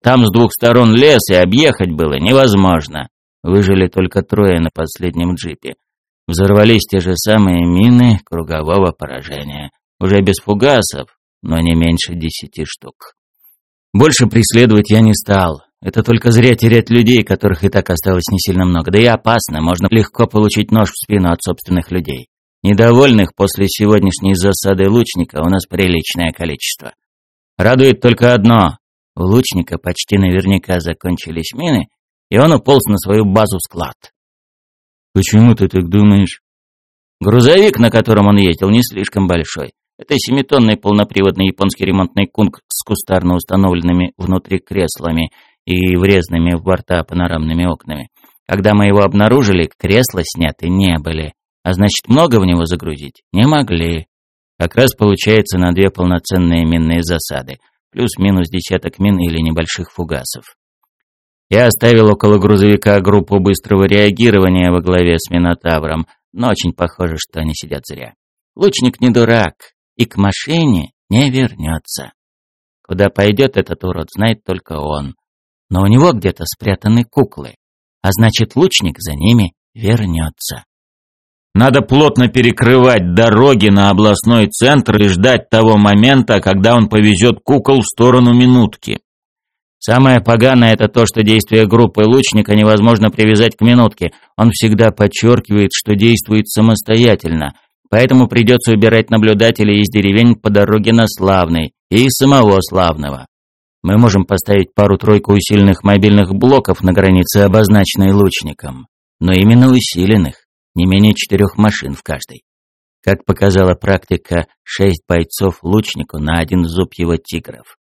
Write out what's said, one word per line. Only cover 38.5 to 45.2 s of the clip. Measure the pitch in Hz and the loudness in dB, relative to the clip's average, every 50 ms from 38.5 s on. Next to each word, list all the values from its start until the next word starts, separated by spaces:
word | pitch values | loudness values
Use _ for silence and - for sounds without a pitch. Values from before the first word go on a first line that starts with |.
| 82 - 95 98 | 0 -2 0 0
не | 107 120 127 | 2 0 0
слишком | - 110 98 101 - - 101 98 | -2 -6 -8 -8 -6 -4 -4 -2
большой. | 87 90 85 78 - - 82 71 - _ _ _ _ _ | -2 -2 -4 -4 -8 -10 -12 -12 -14 _ _ _ _ _
Это | _ - _ 151 | _ -6 _ -4
семитонный | 135 - - 127 139 131 - 147 135 113 110 107 | -4 -2 -2 -4 -4 -2 0 2 2 2 2 0
полноприводный | - - 101 104 104 104 - - 101 95 98 92 95 95 | -2 -2 -2 0 0 -2 -2 -2 0 0 0 0 -2 -4
японский | 95 90 - 98 95 - - 95 | -4 -2 -2 -4 -4 -4 -4 -4
ремонтный | 95 90 95 92 - _ 101 98 | -2 -2 -2 -2 -2 _ -4 -4
кунг | - _ - 107 - - - _ _ | -4 _ -2 -2 -2 -4 -10 _ _
с | - - - | -14 -14 -8
кустарно | - 104 - - - 95 92 90 90 90 | -8 -8 -8 -4 -4 -4 -2 0 -2 -2
установленными | 87 - - 92 98 98 92 87 87 85 87 87 90 90 - _ | -2 -4 -4 -2 0 0 0 -2 -2 -2 -2 -2 -2 -2 -4 _
внутри | _ 92 87 92 90 _ - 95 90 | _ -6 -4 -4 -4 _ -6 -8 -8
креслами | _ _ 95 98 90 78 - - 82 82 80 82 | _ _ -6 -4 -4 -4 -6 -8 -8 -6 -4 -4